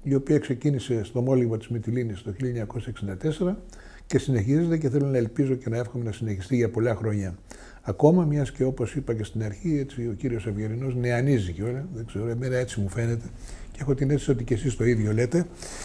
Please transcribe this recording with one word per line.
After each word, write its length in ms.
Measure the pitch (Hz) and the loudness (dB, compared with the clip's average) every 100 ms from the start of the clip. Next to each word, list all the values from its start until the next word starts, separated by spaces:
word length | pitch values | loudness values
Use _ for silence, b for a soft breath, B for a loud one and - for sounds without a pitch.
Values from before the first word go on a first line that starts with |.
η 120 | 143 | 0
οποία 240 | 135 135 147 | 2 4 2
ξεκίνησε 680 | 147 120 147 135 - 117 | 2 0 2 0 0 -2
στο 160 | 98 123 | 0 0
Μόλιβο 360 | 127 131 120 107 | 4 4 4 0
της 120 | - | -2
Μυτιλήνης 540 | 117 113 123 117 95 | -4 -2 -2 -2 -6
το 100 | 113 | -8
χίλια 160 | 92 127 | -4 -4
εννιακόσια 400 | 120 107 117 117 | -4 -4 -6 -8
εξήντα 260 | 110 101 95 | -6 -6 -4
τέσσερα 420 | 156 151 180 208 - b b b b | -2 0 0 -2 -8 b b b b
και 120 | 139 | 0
συνεχίζεται 580 | - 123 104 147 170 160 | 4 2 4 2 4 2
και 100 | 143 | 2
θέλω 160 | 143 139 | 2 2
να 100 | 131 | 2
ελπίζω 380 | 113 - 139 | 2 2 0
και 140 | 127 117 | 0 -2
να 60 | 113 | -2
εύχομαι 280 | 113 123 | -4 -4
να 80 | 113 | -4
συνεχιστεί 440 | - 110 95 90 123 | -4 -4 -4 0 2
για 140 | 113 | 2
πολλά 240 | 113 117 | 2 0
χρόνια 400 | 104 110 104 95 87 - b b b | 0 0 -2 -4 -8 -14 b b b
ακόμα, 420 | - 101 147 180 | -6 4 6 8
μιας 280 | 156 147 131 | 4 2 0
και, 120 | - | 0
όπως 300 | 131 131 117 | 0 0 -2
είπα 200 | 143 135 | -2 -2
και 100 | 110 | -2
στην 180 | 104 113 | -2 -4
αρχή, 340 | 107 98 175 147 | -4 -4 -2 0
έτσι, 280 | 131 - 117 | -2 -4 -6
ο 60 | 98 | -4
κύριος 280 | 131 117 113 | -4 -2 -4
Αυγερινός 480 | 101 107 117 135 123 | -4 -2 -4 -2 0
νεανίζει 560 | 120 120 139 127 90 | 2 2 4 4 2
κιόλα, 340 | 82 110 127 180 | -4 -4 -4 -6
δεν 120 | 117 113 | -8 -6
ξέρω, 220 | 98 113 | -4 -2
εμένα 280 | 117 127 127 | -2 0 0
έτσι 240 | 123 113 | -2 -2
μου 80 | 98 | -2
φαίνεται 360 | 98 117 117 - - b b b | 0 0 -2 -4 -12 b b b
και 60 | - | -6
έχω 140 | 139 | -2
την 160 | 131 135 | 2 2
αίσθηση 200 | 147 - | 2 2
ότι 140 | 123 | 2
και 100 | 117 | 2
εσείς 220 | 110 139 - | 0 0 2
το 80 | |
ίδιο 280 | 117 113 104 | 2 4 4
λέτε. 340 | 110 123 170 170 B B B | 2 4 2 0 B B B